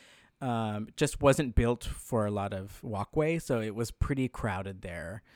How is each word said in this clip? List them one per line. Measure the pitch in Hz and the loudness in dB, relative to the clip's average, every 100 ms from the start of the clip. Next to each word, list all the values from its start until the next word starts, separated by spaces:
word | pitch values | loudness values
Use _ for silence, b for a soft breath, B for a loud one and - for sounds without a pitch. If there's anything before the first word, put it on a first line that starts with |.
| b b b - | b b b -6
Um, | 127 117 110 104 107 - | -2 0 0 -2 -4 0
just | 147 - | 0 4
wasn't | 143 131 139 110 | 6 6 4 4
built | 120 120 | 4 0
for | - - - 117 104 | -4 -10 -2 0 0
a | |
lot | 104 98 | 0 -2
of | 101 95 - | -6 -10 -12
walkway, | - 101 101 156 156 165 | -6 -4 -2 0 2 0
so | - 120 | 0 0
it | 110 104 | 0 -2
was | 117 | -4
pretty | - - 135 131 | -2 -2 0 -2
crowded | - 110 95 98 95 | -2 -4 -2 -6 -8
there. | 95 85 80 101 b | -10 -8 -8 -10 b